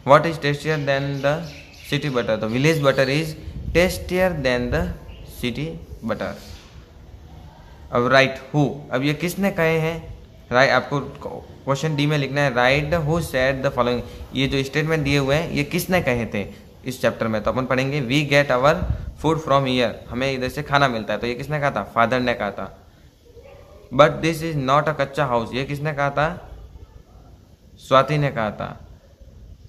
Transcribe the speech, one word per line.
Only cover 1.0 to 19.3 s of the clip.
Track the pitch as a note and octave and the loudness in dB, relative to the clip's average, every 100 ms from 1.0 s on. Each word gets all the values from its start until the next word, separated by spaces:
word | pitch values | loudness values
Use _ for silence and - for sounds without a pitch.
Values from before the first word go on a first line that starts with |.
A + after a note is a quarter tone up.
| C#3 C#3 | -2 -2
the | C#3 D#3 E3+ - - - - | 0 -2 -4 -14 -20 -20 -4
city | C#3+ D3+ | -2 0
butter? | B2+ A2 A2 | 0 0 0
तो | A2 | 0
village | A#2+ D3+ D#3+ | 2 2 4
butter | C#3 C3+ C3 | 4 4 2
is | D3 D#3+ - - - - | 0 -2 -6 -12 -10 -2
tastier | D#3+ F3+ - - F3+ F#3 E3 C3 | 2 2 0 -4 0 0 0 0
than | B2 B2 | 0 0
the | D3 F3 F3 - - - - | -2 -2 -6 -12 -18 -18 -8
city | B2 A#2 D#3 E3 - - A2+ | -6 -4 -8 -10 -14 -10 -6
butter। | G#2 F#2 - - - - - - - - - - - - - - - - | -4 -6 -8 -14 -18 -20 -20 -20 -20 -20 -20 -20 -20 -20 -20 -20 -20 -6
Ab | B2+ B2 | 0 4
write | C3+ C3 - - D3 | 6 6 0 -4 2
who, | C3+ - - | 2 0 -6
Ab | B2+ | -2
ये | C#3 | -2
किसने | D3 F3 F3+ G3 | -2 -4 -2 -2
कहे | F3+ D#3+ D#3+ | 0 2 2
हैं? | D#3+ E3 D#3+ - - - - | 0 -4 -10 -16 -18 -20 -2
राइट, | B2 C3 | 4 4
आपको | B2 - C#3+ B2+ - - A#2+ - - - | 4 0 -2 -4 -10 -12 -12 -14 -8 -4
question | C3+ D#3+ D3 | -2 0 0
D | D3 | 2
में | D3+ | 2
लिखना | C3 C#3+ | 0 0
है, | C#3+ | 2
write | A#2+ B2+ C#3 D3+ E3+ D3+ | 4 4 4 2 0 0
who | E3 D#3 | 0 0
said | C3 C3 C3+ | 0 2 2
the | C#3 | 0
following। | B2 A#2+ B2 G#2+ - - B2 | 0 0 0 -4 -12 -8 -2
ये | C3+ | 0
जो | C3+ | 0
statement | C3+ D3 D3+ D#3+ | -2 -2 0 0
दिए | C#3+ C#3+ | 2 2
हुए | C3+ D3 | 2 2
हैं, | E3+ | 0
ये | C#3+ | -2
किसने | C#3+ E3+ F3 F#3 | -2 -2 0 0
कहे | C#3 A#2+ A2 | 2 0 -2
थे | G#2+ G2 - - - B2 | -4 -6 -10 -20 -14 -10
इस | B2 | -2
chapter | A#2+ - A2+ | -2 0 -2
में, | A2 | -2
तो | G#2+ | -2
अपन | A2+ C3 | -2 0
पढ़ेंगे, | C3 C3+ D3 | 0 0 -2
"We | A#2 C#3+ C#3+ | 0 0 4
get | C#3+ C#3+ B2 | 4 4 4
our | C#3 F3 - - - - | 4 2 0 -4 -6 -4
food | D3+ | 0